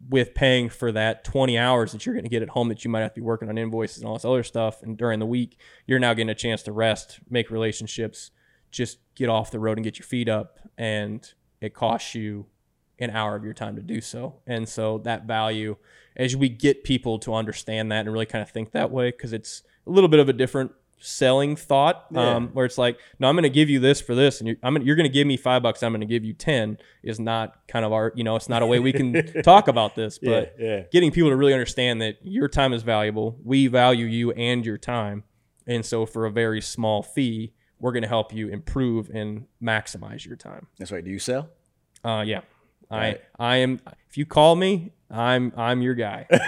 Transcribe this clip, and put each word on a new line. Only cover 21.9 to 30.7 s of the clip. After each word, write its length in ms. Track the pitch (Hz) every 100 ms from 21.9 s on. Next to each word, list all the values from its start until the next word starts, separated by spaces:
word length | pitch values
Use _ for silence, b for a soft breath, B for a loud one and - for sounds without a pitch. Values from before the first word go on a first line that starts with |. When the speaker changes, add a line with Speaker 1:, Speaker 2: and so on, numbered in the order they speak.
| 180 -
Speaker 2:
Yeah. 260 | 131 120 117
Speaker 1:
um, 120 | 120
where 100 | 131
it's 140 | 127 -
like, 200 | 120 120 B B
"No, 100 | 131
I'm 60 | 165
gonna 140 | 156
give 180 | 135 151
you 100 | 135
this 220 | 131 143
for 140 | -
this, 260 | 123 139 -
and 80 | 113
you're, 80 | -
I'm 100 | 123
gonna, 140 | 151 127
you're 100 | 151
gonna 140 | 151
give 160 | 139 143
me 100 | 131
five 260 | 127 127
bucks, 200 | 120 107
I'm 100 | 117
gonna 140 | 113 107
give 180 | 117
you 80 | 110
ten," 460 | - - 135 107 104 b b
is 180 | - 110
not 480 | 113 113 110 _ -
kind 160 | 117
of 80 | 107
our, 200 | 110 113 123
you 80 |
know, 100 | 113
it's 140 | 113 -
not 140 | 117
a 40 | 117
way 120 | 123
we 120 | 131
can 180 | 135 127
Speaker 2:
<laughs> 300 | 120 160 160
Speaker 1:
talk 240 | 165 196 208
about 260 | 117 107
this, 240 | - 107 -
Speaker 2:
Yeah, 80 | 127
Speaker 1:
but 260 | 113 - -
Speaker 2:
yeah. 240 | 113